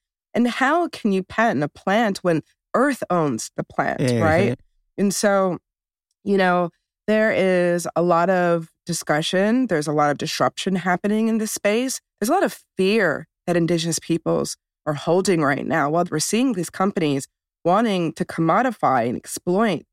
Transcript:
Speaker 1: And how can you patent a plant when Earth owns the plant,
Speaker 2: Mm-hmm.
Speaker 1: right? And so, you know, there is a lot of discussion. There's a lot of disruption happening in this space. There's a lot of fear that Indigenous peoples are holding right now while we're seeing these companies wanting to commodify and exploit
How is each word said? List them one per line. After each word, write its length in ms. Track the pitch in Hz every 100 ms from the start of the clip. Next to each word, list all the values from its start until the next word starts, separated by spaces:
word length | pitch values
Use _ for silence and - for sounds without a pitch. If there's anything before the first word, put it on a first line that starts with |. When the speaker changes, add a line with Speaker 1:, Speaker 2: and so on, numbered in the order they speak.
| _ _ _
Speaker 1:
And 140 | - 240
how 400 | - 269 330 330
can 240 | - 214
you 100 | 190
patent 400 | 185 - 226 139
a 60 | 147
plant 500 | - - 202 226 190
when 240 | 180 160 - _ _
Earth 280 | 208 285 254 -
owns 400 | 180 151 113 - -
the 80 |
plant, 360 | - - - -
Speaker 2:
Mm-hmm. 220 | 131 120
Speaker 1:
right? 380 | 110 160 208 123 _ _ _ -
And 160 | 196
so, 440 | 175 208 196 190 156 _ _ _ _ _ _
you 120 | 208 196
know, 320 | 185 180 175 - _ _ -
there 260 | 214 220
is 540 | - 190 180 175 175 170
a 80 | -
lot 280 | 175 170 175
of 380 | 185 175 170 165 _
discussion. 840 | - 165 - 151 160 185 202 247 254
There's 180 | 160 151
a 60 |
lot 180 | 151 147
of 80 | 139
disruption 560 | 156 - 127 - 196 185
happening 520 | 180 180 208 214 226
in 100 | 220
this 140 | 214
space. 480 | - 202 214 262 - _ -
There's 80 | 208
a 20 |
lot 100 | 349
of 160 | 285 - _ -
fear 500 | 190 220 180 135 165 _ -
that 100 | 175
Indigenous 420 | 165 170 165 160
peoples 560 | - 165 165 165 - - _ _ -
are 80 |
holding 460 | 147 - 175 202 170
right 260 | 139 139 -
now 240 | 160 147
while 140 | 165 175
we're 80 | 156
seeing 340 | - 220 262
these 180 | 185 160
companies 580 | - 190 196 156 139 - _ _ _
wanting 480 | 165 190 233 190 165
to 100 | -
commodify 840 | 180 - 160 185 254 220 139 127 117
and 80 | 104
exploit 680 | - - - 180 226 156 -